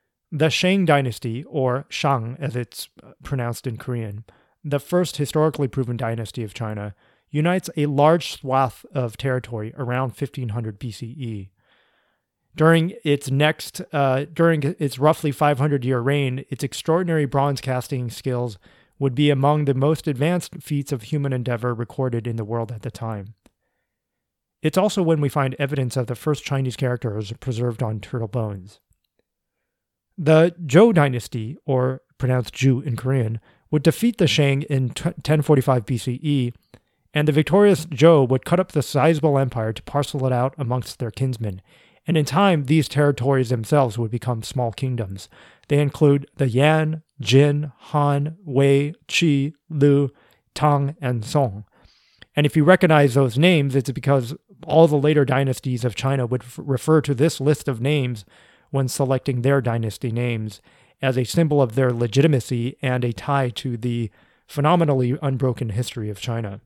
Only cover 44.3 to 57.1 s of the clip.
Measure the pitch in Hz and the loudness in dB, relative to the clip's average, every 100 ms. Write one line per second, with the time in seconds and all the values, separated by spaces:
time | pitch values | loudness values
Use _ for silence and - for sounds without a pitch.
44.3 | 117 - 131 120 - 131 120 98 101 - | -6 -4 -4 -4 -4 -4 -4 -6 -10 -16
45.3 | - - _ - 147 147 - 151 143 139 | -20 -20 _ -2 0 0 4 4 4 0
46.3 | - 135 117 147 156 156 160 - - 110 | -4 0 2 4 4 0 -4 -10 -10 4
47.3 | 131 147 147 151 - - 151 143 143 147 | 6 6 2 -4 -10 -4 0 2 0 -2
48.3 | 170 180 131 139 139 143 170 - - 170 | -8 -4 2 4 4 2 -6 -6 0 2
49.3 | 139 143 - - 151 143 143 135 - _ | 2 0 -6 -8 2 4 4 2 -4 _
50.3 | _ _ - 151 143 139 156 131 120 110 | _ _ -2 0 2 0 -4 -4 -4 -2
51.3 | 156 131 98 104 _ _ _ _ _ _ | 0 0 -4 -14 _ _ _ _ _ _
52.3 | - 147 165 147 185 175 156 143 120 135 | 0 2 4 6 6 6 4 4 2 0
53.3 | 113 175 170 143 131 123 123 139 139 117 | 2 4 4 2 -2 -2 -4 0 0 -2
54.3 | 151 _ _ - 160 165 147 147 151 135 | -10 _ _ 0 4 6 4 2 2 2
55.3 | 131 135 127 135 123 120 101 135 139 120 | 2 0 -2 -4 -2 -4 -2 -2 0 -2
56.3 | 120 123 - - 131 - 156 143 | -4 -6 -10 -4 -2 2 2 2